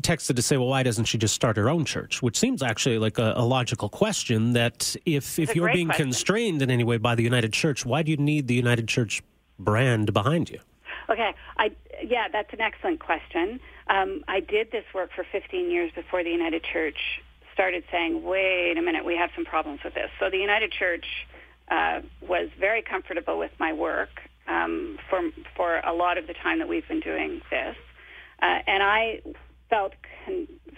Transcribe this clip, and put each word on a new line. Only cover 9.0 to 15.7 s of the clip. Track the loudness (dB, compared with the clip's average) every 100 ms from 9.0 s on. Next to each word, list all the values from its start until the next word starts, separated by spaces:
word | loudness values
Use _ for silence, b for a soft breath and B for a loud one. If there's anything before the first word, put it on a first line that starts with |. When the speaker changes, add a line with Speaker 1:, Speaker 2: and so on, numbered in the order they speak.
| 0 -2 -10 _ _ -4
Speaker 1:
brand | 2 4 4 4 4
behind | 2 2 2 0
you? | -8 -18 _ B B B
Speaker 2:
Okay, | 0 0 -4 B B
I, | -2 -2 -18 -10
yeah, | -2 0 0
that's | -4 -6
an | -4
excellent | -4 -2 -4 -4
question. | -2 -4 -2 -2 -2 -4 B B B
Um, | 0 0 -2 -2
I | -2
did | 0 0 0
this | -4 -6
work | -6 -6
for | -6 -6
fifteen | -6 -6 -4 0